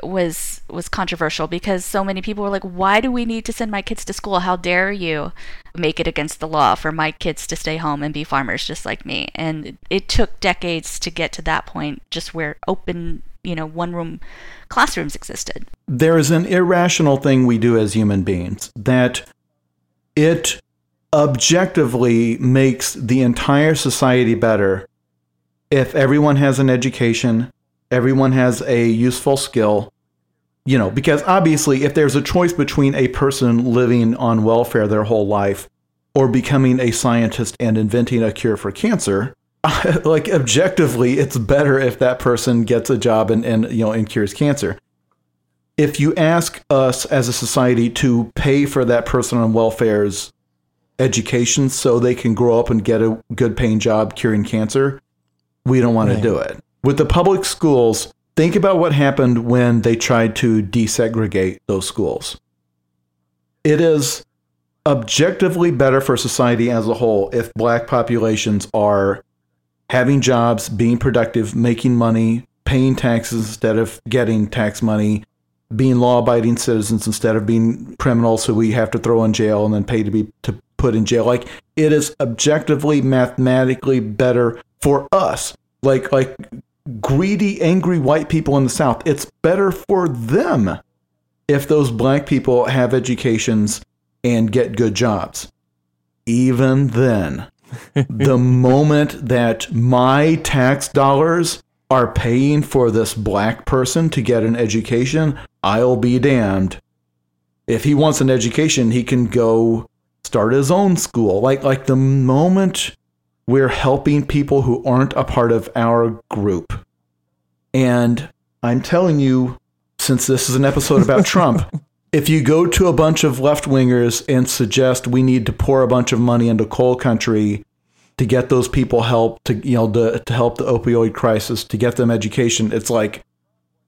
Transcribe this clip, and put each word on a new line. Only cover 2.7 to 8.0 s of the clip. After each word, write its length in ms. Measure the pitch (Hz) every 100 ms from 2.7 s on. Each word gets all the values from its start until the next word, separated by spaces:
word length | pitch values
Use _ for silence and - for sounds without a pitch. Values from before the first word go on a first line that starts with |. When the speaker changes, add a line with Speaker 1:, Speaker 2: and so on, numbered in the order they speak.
| 175 190 208
Speaker 1:
do 120 | 254
we 140 | 247 233
need 200 | 226 220
to 80 |
send 160 | - 226
my 140 | 202
kids 200 | - 196 -
to 60 |
school? 260 | 202 208 185
How 160 | 185 180
dare 360 | 175 180 190
you 420 | 202 170 151 147 - - - - 165
make 220 | 160 160
it 80 | 165
against 320 | 160 151 -
the 80 | 160
law 260 | 156 127
for 180 | 95 156
my 200 | 160 156
kids 340 | - 175 151 -
to 100 | 170
stay 220 | - 160
home 240 | 160 147